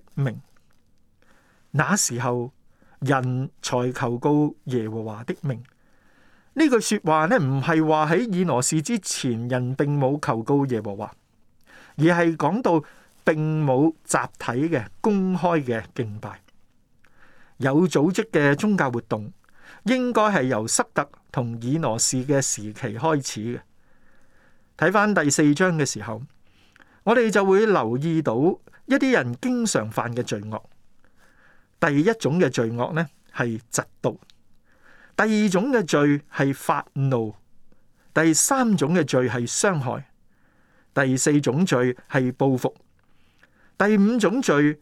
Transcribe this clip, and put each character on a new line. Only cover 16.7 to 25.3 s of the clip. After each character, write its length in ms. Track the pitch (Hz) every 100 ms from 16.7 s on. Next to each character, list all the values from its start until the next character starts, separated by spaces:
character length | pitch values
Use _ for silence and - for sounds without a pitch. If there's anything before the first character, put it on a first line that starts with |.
| _ _ _ _ - - - - -
有 280 | 131 143 180
組 240 | 151 156
織 180 | 190 214
嘅 220 | 160 143 143
宗 220 | 214 190
教 140 | 143
活 80 | 120
動， 320 | - 113 107 - _ - - -
應 280 | 202 254 247
該 120 | 226
係 200 | 214 190
由 240 | 131 110 113
塞 160 | - -
特 160 | - 143 - _
同 260 | - 120 117
以 160 | 120 160
挪 200 | 143 117
士 200 | - 131 131
嘅 160 | 139
時 320 | 131 - 104
期 0 |
開 520 | 107 120 107 160 151 127
始 380 | 113 113 120 - _ _ - - - - - _ _ _ -
嘅。 80 | 160
睇 60 |
返 240 | 208 208 185
第 140 |
四 240 | 147